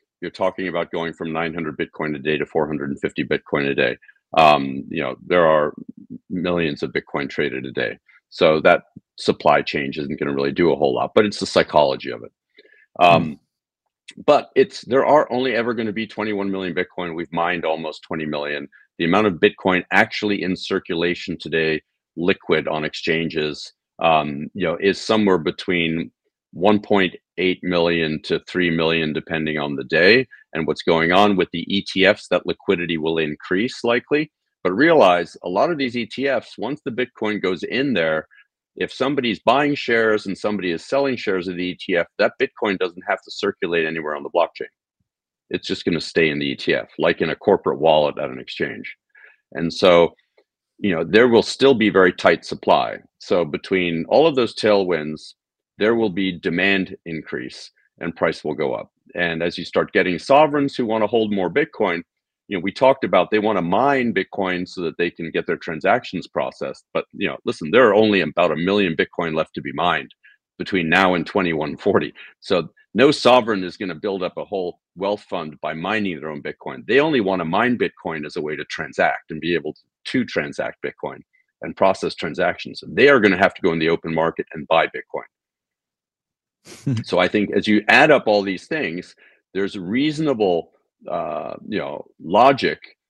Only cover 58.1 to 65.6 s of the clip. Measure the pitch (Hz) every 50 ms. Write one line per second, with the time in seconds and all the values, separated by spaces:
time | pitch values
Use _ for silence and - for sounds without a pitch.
58.1 | - - 90 82 80 - - 76 73 76 76 65 60 52 - _ _ _ _ _
59.1 | - 87 87 85 82 80 85 87 - 90 80 - - 92 80 - - 98 90 92
60.1 | 87 80 - - 139 147 156 143 147 147 139 135 - - 123 107 110 110 104 104
61.1 | 120 113 110 104 104 98 90 85 87 143 160 - - - 107 92 85 82 - _
62.1 | _ _ _ _ _ _ _ - 101 87 82 101 - - 131 131 135 - - 95
63.1 | 101 90 87 - 107 107 101 110 104 92 85 85 95 107 131 143 139 131 120 117
64.1 | 92 95 95 _ - 101 95 92 90 90 90 - - 92 87 78 - - 87 87
65.1 | - - 82 80 - 85 - - 80 -